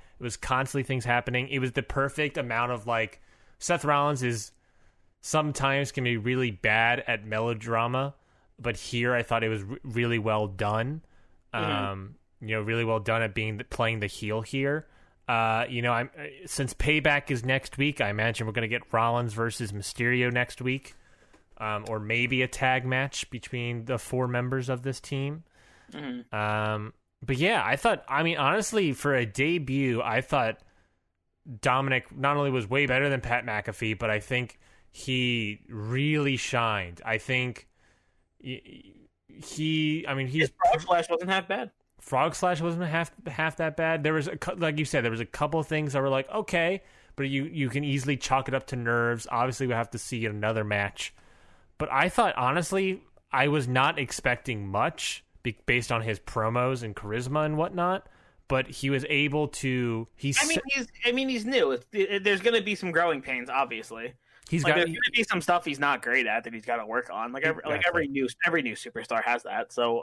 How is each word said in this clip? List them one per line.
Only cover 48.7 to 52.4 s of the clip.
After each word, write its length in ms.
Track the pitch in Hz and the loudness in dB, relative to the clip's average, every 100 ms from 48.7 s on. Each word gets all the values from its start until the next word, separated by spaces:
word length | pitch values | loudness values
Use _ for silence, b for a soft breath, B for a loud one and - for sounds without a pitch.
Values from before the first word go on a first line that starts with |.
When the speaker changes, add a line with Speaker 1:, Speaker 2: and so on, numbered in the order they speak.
| 123 | -4
Speaker 1:
nerves. 500 | 117 120 117 117 - | 0 2 2 0 -2
Obviously, 360 | 120 127 123 127 | 0 0 0 0
we 60 | |
have 180 | 117 113 | 0 -2
to 60 | 117 | -6
see 280 | - 120 110 | -6 -4 -4
another 400 | 104 107 113 104 | -2 0 0 0
match. 480 | 101 101 - - - b b b b b - | 0 -2 -4 -10 -12 b b b b b -6
But 120 | 156 | 0
I 180 | 135 180 | 2 4
thought, 260 | - 202 | 4 2
honestly, 640 | - | 2